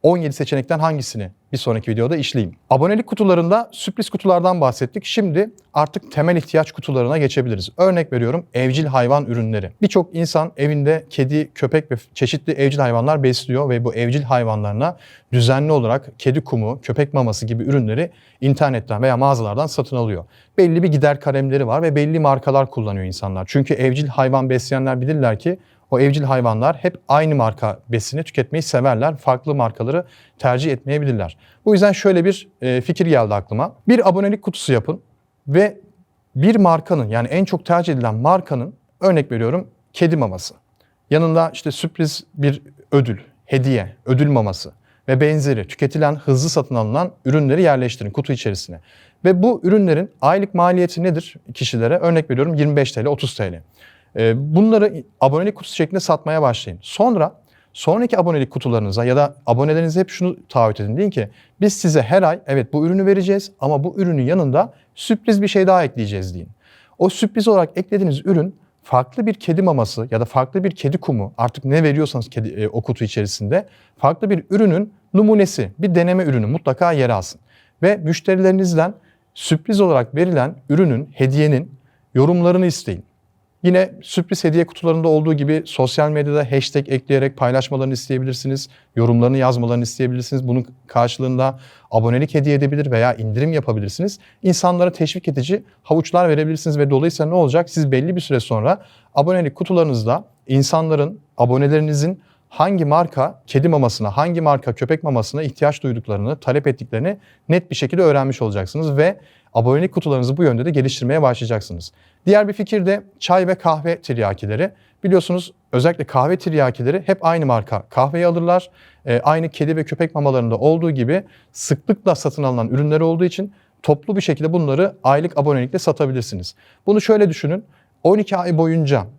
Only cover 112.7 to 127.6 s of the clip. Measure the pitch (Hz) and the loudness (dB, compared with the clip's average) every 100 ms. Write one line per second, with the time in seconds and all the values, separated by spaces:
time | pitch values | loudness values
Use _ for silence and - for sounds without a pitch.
112.7 | 214 180 202 202 _ - 185 180 185 170 | -2 0 -2 -4 _ 0 2 2 0 0
113.7 | 156 156 170 - 117 104 98 101 107 190 | 0 -2 -6 -4 -2 -2 -2 -6 -4 -4
114.7 | - _ _ 196 185 - 180 170 _ _ | -6 _ _ 2 2 2 -6 -6 _ _
115.7 | 123 143 170 139 127 135 180 - 156 131 | 0 2 0 -2 0 0 0 -2 0 0
116.7 | 123 123 180 185 190 165 170 143 117 104 | 0 -2 -2 -2 -2 0 0 2 0 0
117.7 | 104 - - 135 170 175 170 170 180 - | -8 -4 0 0 2 0 0 2 0 -2
118.7 | _ _ _ 139 120 - 160 165 - 151 | _ _ _ -2 0 2 0 -2 -4 -2
119.7 | 160 151 147 165 156 143 131 117 113 139 | -2 -4 -4 -4 0 0 0 0 0 2
120.7 | 165 165 139 120 175 196 _ _ - - | 2 0 -2 0 -2 -4 _ _ -14 -4
121.7 | 143 - 202 196 160 151 143 135 123 113 | -4 0 -2 0 0 -2 -2 -2 0 -2
122.7 | 131 147 156 165 165 180 - 202 _ _ | 0 0 2 0 0 -2 -2 -10 _ _
123.7 | _ - 147 - 196 - 143 156 175 151 | _ -2 0 0 -2 -2 -2 0 0 0
124.7 | 135 190 - 131 143 170 160 143 139 127 | 0 0 0 2 2 0 -2 0 0 -2
125.7 | 180 - 147 143 127 120 95 87 - _ | -2 -2 0 -2 -2 -6 -10 -12 -16 _
126.7 | _ - 208 202 214 202 160 147 180 | _ 0 0 4 4 4 0 -4 -4